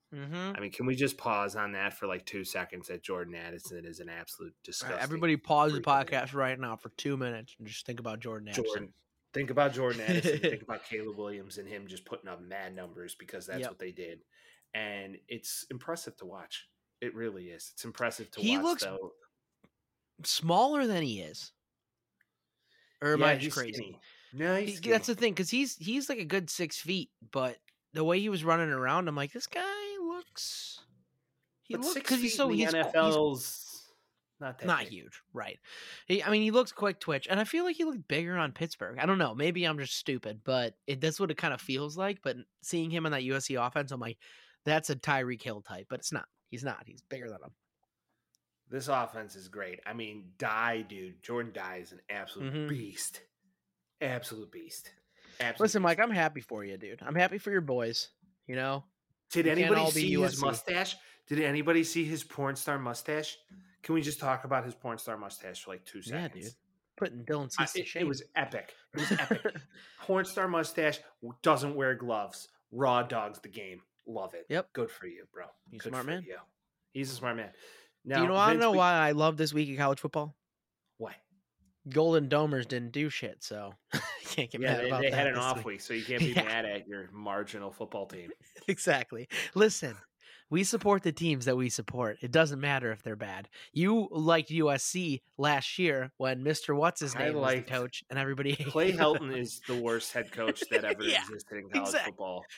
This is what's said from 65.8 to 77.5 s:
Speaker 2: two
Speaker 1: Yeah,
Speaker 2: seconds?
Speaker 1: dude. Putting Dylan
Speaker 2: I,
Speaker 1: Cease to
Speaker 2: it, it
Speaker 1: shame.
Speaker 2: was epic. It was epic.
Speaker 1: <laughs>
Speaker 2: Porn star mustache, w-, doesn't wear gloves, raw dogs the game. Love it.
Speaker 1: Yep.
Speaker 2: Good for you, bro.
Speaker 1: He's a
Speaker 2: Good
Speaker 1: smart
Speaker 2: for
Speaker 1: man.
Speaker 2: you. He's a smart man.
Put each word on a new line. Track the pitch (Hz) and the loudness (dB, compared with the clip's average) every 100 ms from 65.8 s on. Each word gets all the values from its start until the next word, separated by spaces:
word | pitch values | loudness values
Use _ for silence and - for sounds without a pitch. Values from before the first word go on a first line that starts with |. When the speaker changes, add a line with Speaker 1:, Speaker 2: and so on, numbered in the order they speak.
Speaker 2:
two | - 101 | -14 -14
Speaker 1:
Yeah, | 104 156 170 | -8 -6 -6
Speaker 2:
seconds? | - | -8
Speaker 1:
dude. | 107 - _ _ _ - | -14 -14 _ _ _ -6
Putting | 190 120 | -6 -6
Dylan | 117 147 135 - | -4 -4 -2 0
Speaker 2:
I, | |
Speaker 1:
Cease | 135 | 0
to | 185 | -2
Speaker 2:
it, | - 165 | -6 -2
it | |
Speaker 1:
shame. | 160 | -2
Speaker 2:
was | 131 - | -2 -4
epic. | 160 135 110 - - _ | -4 -2 -4 -10 -18 _
It | 147 | -4
was | 151 196 | 0 2
epic. | 139 226 - 160 - - | 2 0 -2 -6 -12 -20
Speaker 1:
<laughs> | - - | -20 -8
Speaker 2:
Porn | - 190 | 0 2
star | 185 202 185 | 2 0 2
mustache, | 170 156 - 156 147 - _ | 2 0 2 2 0 -6 _
w-, | 117 - | -14 0
doesn't | 170 139 143 | 4 4 4
wear | 143 135 | 0 0
gloves, | 120 123 110 98 - - _ _ | 0 0 -2 -2 -8 -18 _ _
raw | 117 135 123 | 2 6 6
dogs | 120 117 107 104 | 4 0 -4 -8
the | 104 | -14
game. | 110 95 90 - _ - | -12 -12 -14 -20 _ -10
Love | 110 95 | -8 -8
it. | 85 - | -10 -4
Speaker 1:
Yep. | 160 180 | -2 -2
Speaker 2:
Good | - 113 | -4 -4
for | - 92 | -6 -12
you, | 87 - | -14 -16
bro. | 95 87 - - | -16 -16 -18 -18
Speaker 1:
He's | 110 | -12
a | |
Speaker 2:
Good | 117 | -6
Speaker 1:
smart | 131 | -4
Speaker 2:
for | 131 | -4
Speaker 1:
man. | 180 | -6
Speaker 2:
you. | 180 185 - _ _ _ _ | -8 -14 -16 _ _ _ _
He's | 135 131 | -8 -6
a | |
smart | 123 123 113 | -4 -4 -4
man. | 104 | -6